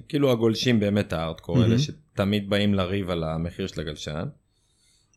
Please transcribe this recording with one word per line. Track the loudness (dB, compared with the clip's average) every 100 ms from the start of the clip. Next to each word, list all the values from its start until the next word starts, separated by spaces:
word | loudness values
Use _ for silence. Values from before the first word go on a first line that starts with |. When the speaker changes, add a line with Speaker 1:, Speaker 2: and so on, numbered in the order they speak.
| -6
Speaker 1:
כאילו | 0 2
הגולשים | 4 2 2 2 2
באמת | 2 0 0
הארדקור, | -2 -4 -8 -2 2
Speaker 2:
מהמם. | 4
Speaker 1:
אלה | 4
שתמיד | 0 -6 _ -4 0 0 0
באים | 0 2
לריב | 2 0 -2 -2
על | -4
המחיר | -2 -4 -6 -6 -8
של | -6
הגלשן, | -10 -8 -8 -8 -8 -10 _ _ _ _ _ _ _